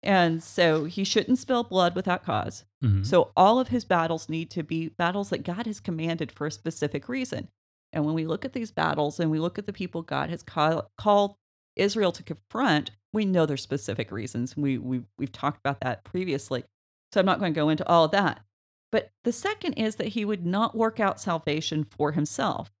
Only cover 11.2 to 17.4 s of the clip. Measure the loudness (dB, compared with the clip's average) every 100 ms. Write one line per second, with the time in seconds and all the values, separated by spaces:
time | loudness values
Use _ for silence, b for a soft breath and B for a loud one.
11.2 | 4 -2 _ _ _ 0 0 2 0 0
12.2 | -10 -14 _ -2 2 2 0 -12 _ -2
13.2 | 2 4 4 0 -4 -6 -4 -6 -4 -6
14.2 | -6 -6 -6 -2 0 0 -2 -4 -6 _
15.2 | -8 -4 -4 -2 -4 -4 -4 -6 -6 -4
16.2 | -2 -2 -2 -6 -6 _ _ _ _ 2
17.2 | 2 2